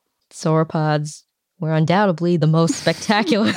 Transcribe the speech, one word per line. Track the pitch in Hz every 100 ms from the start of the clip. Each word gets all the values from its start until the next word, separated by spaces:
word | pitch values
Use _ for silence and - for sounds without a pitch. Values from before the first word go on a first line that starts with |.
| _ _ _
Sauropods | - 160 160 160 165 151 151 151 - _ _ _ -
were | 156
undoubtedly | 156 160 180 202 156 175 175
the | 156
most | 160 165 -
spectacular | - 165 - 208 311 214 214